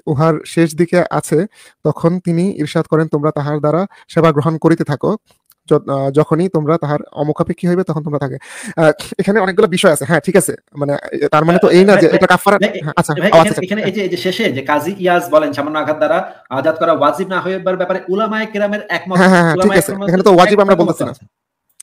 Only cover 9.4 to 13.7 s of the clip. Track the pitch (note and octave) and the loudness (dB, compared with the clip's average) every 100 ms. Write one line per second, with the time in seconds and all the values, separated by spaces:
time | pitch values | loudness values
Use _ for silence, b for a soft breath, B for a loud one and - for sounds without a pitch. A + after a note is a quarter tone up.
9.4 | F#3+ F#3 A3 F3+ G3 D3 C3+ E3 - F#3+ | 0 0 0 2 2 2 0 -2 2 0
10.4 | E3+ - _ C#3+ C#3+ C#3+ - - D3 D3+ | 0 -4 _ -8 -4 -4 -6 -4 0 2
11.4 | D#3+ F3 G3+ E3+ G3 F#3 E3 - F3+ F3+ | 2 4 4 6 6 6 4 4 2 2
12.4 | - G3+ G#3 - D3 D3 E3+ D3 F3+ D#3+ | 2 2 0 -4 -4 -4 -2 -2 2 4
13.4 | E3 D#3+ - | 4 2 -4